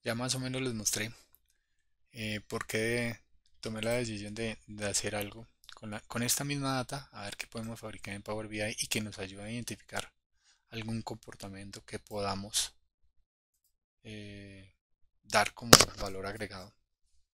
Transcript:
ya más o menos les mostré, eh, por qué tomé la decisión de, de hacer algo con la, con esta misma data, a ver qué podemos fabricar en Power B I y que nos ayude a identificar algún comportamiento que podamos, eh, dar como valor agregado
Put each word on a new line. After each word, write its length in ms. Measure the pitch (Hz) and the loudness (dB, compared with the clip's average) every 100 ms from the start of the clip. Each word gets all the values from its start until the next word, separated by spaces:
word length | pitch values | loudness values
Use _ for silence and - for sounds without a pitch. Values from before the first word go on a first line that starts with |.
ya 120 | 120 | -2
más 200 | 113 127 | 0 0
o 60 | 127 | -2
menos 200 | 127 131 | -2 -2
les 120 | 131 | -2
mostré, 400 | 113 104 - 110 - - _ _ _ _ _ _ _ _ | -2 0 0 -2 -8 -20 _ _ _ _ _ _ _ _
eh, 300 | 123 107 107 | -8 -4 -4
por 260 | - 113 - | -4 -6 0
qué 540 | - 113 120 117 117 _ - - - | 0 2 2 0 -4 _ -20 -20 -12
tomé 220 | 117 110 | -8 -2
la 100 | 110 | 0
decisión 420 | 120 117 104 104 | 2 0 -4 -6
de, 240 | 107 113 110 - | -4 -4 -6 -10
de 200 | 104 104 | -6 -2
hacer 280 | 95 104 | 0 0
algo 320 | 104 101 107 117 _ - | -2 -4 -8 -18 _ -20
con 160 | - 107 | -14 -10
la, 100 | 104 | -10
con 220 | - 117 | -6 0
esta 200 | 120 - | 2 2
misma 320 | 143 143 139 | 0 -2 0
data, 340 | 131 123 143 139 | -2 -2 -6 -10
a 120 | 120 | -10
ver 120 | 101 - | -8 -8
qué 100 | - | -8
podemos 320 | 117 113 113 | -8 -8 -8
fabricar 360 | 110 104 - | -10 -10 -10
en 80 | 101 | -8
Power 260 | 101 107 107 | -6 -6 -4
B 200 | 107 104 | -2 -2
I 80 | 117 | -2
y 80 | - | 0
que 120 | 117 | 0
nos 180 | 107 107 | 0 -6
ayude 240 | 95 98 | -8 -8
a 60 | 104 | -8
identificar 600 | 120 113 107 - 98 - - _ _ _ _ _ | -6 -6 -10 -8 -6 -6 -12 _ _ _ _ _
algún 320 | 113 113 113 | -8 -4 -4
comportamiento 840 | - 110 - - 101 98 101 107 | -4 -8 -12 -12 -12 -10 -12 -14
que 140 | - 107 | -10 -10
podamos, 760 | - 104 101 98 104 - - - _ _ _ _ _ _ _ _ _ _ _ _ | -6 -2 0 -2 -2 0 -2 -4 _ _ _ _ _ _ _ _ _ _ _ _
eh, 680 | 113 107 104 101 101 98 98 _ _ _ - _ | -14 -12 -10 -12 -14 -16 -20 _ _ _ -20 _
dar 320 | - 214 208 | 2 4 4
como 160 | - 120 110 - - | 0 12 12 12 2
valor 280 | 101 95 98 | -6 -6 -6
agregado 480 | 110 104 98 92 - _ _ _ - _ | -6 -8 -10 -14 -20 _ _ _ -20 _